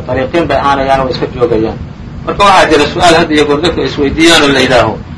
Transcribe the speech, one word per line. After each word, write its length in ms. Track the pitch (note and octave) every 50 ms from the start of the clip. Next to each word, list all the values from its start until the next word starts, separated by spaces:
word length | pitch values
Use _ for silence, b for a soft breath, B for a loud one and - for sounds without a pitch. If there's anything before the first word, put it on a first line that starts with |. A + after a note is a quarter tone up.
dariiqiin 460 | - - B2+ C3 C3 - - E3+ E3
bay 100 | C#3+ C#3+ C3
ahaanayaan 420 | C3+ C#3+ C#3 C3+ C3+ C3+ C3+ C3+
oo 80 | C3+ B2+
iska 160 | B2 - -
joogayaan. 520 | - - B2+ B2 A#2 A#2 A2 A2 A2 G#2 - - - - - - - - -
Marka 220 | - - D#3+ - G3+
waxaa 220 | G3+ F#3+ F3+ D#3
jira 180 | D#3 D#3 D#3 D3
su'aal 280 | C3+ - F3 F3+ F3 D#3+
had 160 | D#3+ E3+ D#3
iyo 140 | D3+ D3+ D3
goor 160 | C#3+ C#3+ C#3+
dadku 200 | E3 F3 E3 D#3
ay 60 | C#3
isweydiiyaan 560 | C3 - - C#3+ C3+ - D3+ D#3+ E3+ E3+ D#3 D3
oo 60 | C#3
la 120 | C#3 C3
yidhaaho, 320 | C3 B2+ C3 A#2+ A2+ A2 G#2 - - - -